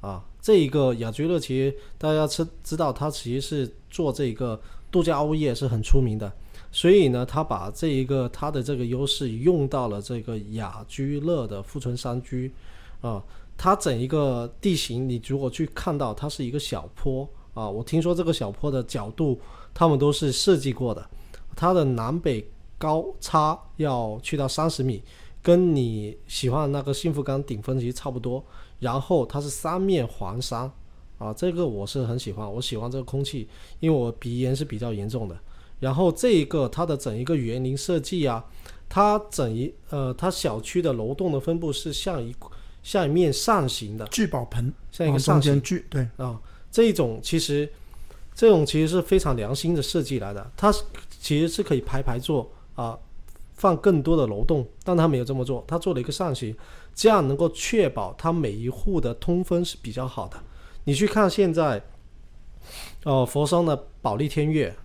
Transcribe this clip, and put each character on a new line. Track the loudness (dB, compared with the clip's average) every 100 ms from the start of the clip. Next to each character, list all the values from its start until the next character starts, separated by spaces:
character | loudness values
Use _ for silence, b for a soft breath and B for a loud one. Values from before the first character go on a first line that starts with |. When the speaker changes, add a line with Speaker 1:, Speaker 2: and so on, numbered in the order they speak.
Speaker 1:
啊， | -8 -10 -10 -6
这 | 6 6
一 | 6
个 | 4 2 2
雅 | -4
居 | -2 0
乐 | 0
其 | 0 0
实 | 0 -2 B B
大 | 0
家 | 2 2
知， | 0 -4 -4
知 | -8 -2
道 | 0
它 | 0 -4
其 | -4 -4 -4
实 | -2
是 | -2 -4 -6 -14
做 | -2 -2
这 | 0 -2
个 | -2 -4 -6 B B B
度 | 2
假 | 4 2
欧 | 2
业 | 2 0 0
是 | 0
很 | 0
出 | 6 6
名 | 6 0
的， | -6 -10 B B B
所 | 2 8
以 | 8 8
呢， | 4 0
它 | -2
把 | -2 -2 -4
这 | -4 0
一 | 0
个， | 0 0 -2
它 | -4 -4
的 | -2
这 | -2 -2
个 | -2
优 | -2 -2
势 | -2 -2
用 | 2 4 4 2
到 | 0 -2
了 | -4
这 | -6 -8
个 | -6 -8 -6
雅 | -8 -8 -10 -14
居 | -6 -4 -2
乐 | 0 0 -2
的 | -6
富 | -8 -8
春 | -6 -4
山 | -4 -6
居。 | -4 -6 -6 B B B B B
啊， | -6 -6 -8 b b -2
它 | 2 2
整 | 2 -2
一 | 0
个 | 0 0 0 -6 -2
地 | 0 0
形， | -2 -4 -2
你 | -4 -2
如 | -2
果 | -2
去 | -2 -6
看 | -4 -4 -2
到， | -2
它 | -4 -6
是 | -4
一 | -4
个 | -4
小 | -4 -6 -8
坡。 | -4 -2 -2 -6 b b
啊， | -8 -6
我 | -6
听 | 0 0
说 | 2
这 | 2 2
个 |
小 | 0 -2
坡 | -2 -2
的 | -2
角 | -4 -6 -8
度， | -2 0 0 B B B
他 | 4 4
们 | 6
都 | 4
是 | 4 0
设 | 2 4 4
计 | 4
过 | -2 -2
的。 | -4 -8 B B B B 0
它 | 4
的 | 4 4
南 | 2 -2 -2
北 | -2 -2 -6 -16 -18 -6
高 | 0 0 -2 -8
差 | 0 2 4 0 -6 -4
要 | -2 0 -2 -6
去 | -6 -2
到 | -2
三 | 0 0
十 | 0
米， | -2 -2 B B B B
跟 | 6 6 6
你 | 4 2 -2 -6 -10 -10
喜 | -2 0
欢 | 0
的 | 0 -2
那 |
个 | -2
幸 | -2 -2
福 | -2
岗 | -2 -2
顶 | -4 -6
峰 | -4 -2
其 | -2
实 |
差 | -4 -6
不 | -6
多。 | -4 -6 -8 B B B
然 | -4 -2
后 | 2 2 2
它 | -2
是 | -6
三 | -6 -4 0
面 | 2 2 0
环 | -4 -6 -6
山。 | -6 -4 -6 -10 b b b -10
啊， | -10
这 | -2 -2
个 | 0 -2
我 | -2 -4
是 | -2
很 | -2 -2
喜 | -6
欢， | -8 -6
我 | -6
喜 | -4 -4
欢 | -4
这 | -6
个 |
空 | -4 -4
气， | -4 -6 -10 B B B
因 | 2
为 | 2
我 | 2
鼻 | -4 -6 -2
炎 | 0
是 | 0 -2
比 | -4
较 | -4
严 | -4 -4
重 | -4 -6
的。 | -8 -14 b b b
然 | -2
后 | 4 2
这 | 4 4
一 | 4 4
个 | 0 0
它 | -2 -2
的 | -2
整 | -2 -4
一 |
个 | 0
园 | 0 0 -2
林 | -2 -2
设 | 0 -2
计 | 0 0 0
啊， | 0 -6 B B B B
它 | 4 4 4 -2
整 | -2 -2 0
一， | -4 -8 -8
呃， | -4 -4 -2
它 | -2
小 | 0 -2 -4
区 | -2 0
的 | 0
楼 | 0 -2
栋 | -2 0
的 | 0
分 | 0 -2
布 | -2
是 | -4 -4
像 | -4 -4 -4
一， | -6 -10 -12 b b b
像 | -2 0 4
一 |
面 | 4 4
扇 | 4 2 4 2
形 | -2 -6 -8
的。 | -6
Speaker 2:
聚 | 0 0
宝 | 0 -2
盆， | -2 -2 -4 -12
Speaker 1:
像 | -2 2
一 |
个 | 4
扇 | 6
形。 |
Speaker 2:
往 | 6
中 | 8
间 | 4
聚， | 2 -4 -2
对。 | -2 -2 -4
Speaker 1:
啊， | -6 -6 b b b
这 | 4
一 | 6
种 | 6 0 0
其 | -2 0
实， | 2 0 -2 b b b b b b 6
这 | 8
种 | 8 6
其 | 4
实 | 4
是 | 2
非 | 4 4
常 | 4 0
良 | 0 -2
心 | 0
的 | 0
设 | 2 0
计 | 0 -2
来 | -4
的， | -8 -10 2
它 | 4
是， | 4 0 -8 -12 -10
其 | 0 2
实 | 2
是 | 0
可 | 0
以 | 0
排 | 2 0
排 | 2 0
坐， | 0 0 0 b b -8
啊， | -6 -8 -12 -14 -14 -14 -16
放 | 2 2 6
更 | 6 4
多 | 6 4
的 | 4
楼 | 2
栋， | 4 4 0 -6
但 | 0 4
它 | 6
没 | 4
有 |
这 | 0
么 | -2 -2
做， | -4 -2
它 | -2
做 | 0
了 | -2
一 |
个 | -2
扇 | -2 -2 -2
形， | -4 -8 B B B
这 | 4 6
样 | 6 4
能 | 2
够 | 2
确 | 0 0 4 4
保 | 2 -6 -4
它 | -2
每 | 0 0
一 | -2 -6
户 | -2 0 2
的 | 0
通 | -2 0 0
风 | 2 0
是 | 0 -6
比 | -10
较 | -6 -6
好 | -6 -8
的。 | -10 -14 b b b 0
你 |
去 | 4 4
看 | 6 4
现 | 4 2
在， | 4 2 0 -6 -18 -20 -20 -20 -20 -18 -18 B B B B 2
呃， | 2 4
佛 | 2 2
山 | 4 4
的 | 0 -4 -6
保 | -4 0
利 | 0
天 | 0 2
悦 | 2 0 -4